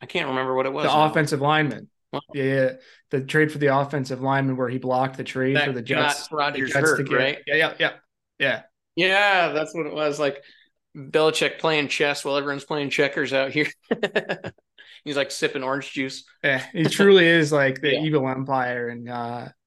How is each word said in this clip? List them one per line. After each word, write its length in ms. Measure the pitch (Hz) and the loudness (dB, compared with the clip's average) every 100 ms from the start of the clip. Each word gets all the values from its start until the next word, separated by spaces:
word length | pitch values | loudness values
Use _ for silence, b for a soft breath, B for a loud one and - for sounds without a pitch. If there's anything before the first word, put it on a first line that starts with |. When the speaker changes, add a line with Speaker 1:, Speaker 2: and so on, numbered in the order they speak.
Speaker 1:
I 40 | 127 | -8
can't 220 | 180 151 | -6 -2
remember 240 | 131 131 131 | -2 -2 0
what 100 | 131 | -2
it 80 | |
was 100 | 143 | -2
Speaker 2:
The 60 | 151 | 0
Speaker 1:
now. 120 | 147 156 | 4 4
Speaker 2:
offensive 340 | 156 151 143 | 2 0 0
lineman. 480 | 139 156 151 110 - _ _ | 2 2 0 -2 -12 _ _
Speaker 1:
What? 140 | 139 - | -10 -8
Speaker 2:
Yeah, 100 | 143 | -4
yeah. 280 | 135 135 131 131 B B B | 0 2 0 -2 B B B
The 100 | 139 | -6
trade 300 | 135 151 151 | 0 2 2
for 40 | 151 | 2
the 100 | 143 | 2
offensive 520 | 135 135 147 131 127 | 2 0 -4 -6 -4
lineman 360 | 135 139 135 127 | -2 0 0 -2
where 100 | 123 | -4
he 100 | 127 | -4
blocked 360 | 127 127 131 135 | -2 0 0 -4
the 80 | |
trade 320 | 127 131 131 139 | -8 -2 0 0
Speaker 1:
That 100 | 143 | 0
Speaker 2:
for 40 | |
the 100 | 123 | -4
Jets, 460 | 120 139 147 143 - | -4 0 0 -2 -4
Speaker 1:
got 100 | 151 | -2
Rodgers 360 | 143 143 131 | -2 -2 -2
Speaker 2:
the 60 | 139 | 2
Jets 100 | 156 | 2
Speaker 1:
hurt, 60 | 143 | 2
Speaker 2:
to 60 | |
get 120 | 135 123 | 0 0
Speaker 1:
right? 220 | 131 151 - | 0 -2 -2
Speaker 2:
Yeah, 80 | 151 | 0
yeah, 180 | 160 - | 0 0
yeah, 120 | 156 - _ _ _ - | -4 -4 _ _ _ -4
yeah. 240 | 139 113 - _ _ - | -4 -4 -8 _ _ 0
Speaker 1:
Yeah, 520 | 185 190 208 190 165 | 2 4 4 4 2
that's 200 | 147 156 | -2 -4
what 120 | 170 151 | -6 -8
it 80 | |
was. 260 | 151 151 143 | -4 -2 0
Like, 240 | 143 135 b b b b _ | -2 -4 b b b b _
Belichick 640 | 151 135 156 156 156 147 - | -18 -2 2 2 2 -2 -2
playing 280 | 165 151 139 | 0 0 0
chess 380 | - 147 139 139 | 0 0 -2 -2
while 100 | 139 | -2
everyone's 300 | 143 139 - | -2 -6 -6
playing 240 | 156 139 | -4 -2
checkers 420 | 131 143 151 135 | 0 0 0 -2
out 200 | 135 135 | 0 0
here. 160 | 143 151 - _ | 0 -2 -4 _
<laughs> 640 | 220 202 214 - 196 190 - _ _ B B - | -8 -4 -2 -4 -6 -10 -16 _ _ B B -8
He's, 100 | 143 | -4
like, 160 | 135 | -4
sipping 320 | - 151 143 | -2 -4 -2
orange 280 | 131 139 135 | -4 -4 -6
juice. 320 | - 131 131 - _ | -6 -6 -8 -18 _
Speaker 2:
Yeah, 220 | 143 131 - | -2 -2 -2
he 100 | 190 | 0
Speaker 1:
<laughs> 60 | 160 | 0
Speaker 2:
truly 360 | - 196 196 170 | 6 8 8 8
is, 280 | 165 147 | 6 4
like, 260 | 151 135 131 | 4 2 2
the 140 | 151 | 0
Speaker 1:
Yeah. 80 | 131 | 0
Speaker 2:
evil 260 | 156 151 131 | 2 0 0
empire 640 | 131 135 131 123 123 120 | -2 -2 -2 -2 -4 -6
in, 180 | 120 120 | -8 -10
uh, 440 | 120 120 120 117 - | -8 -6 -8 -12 -18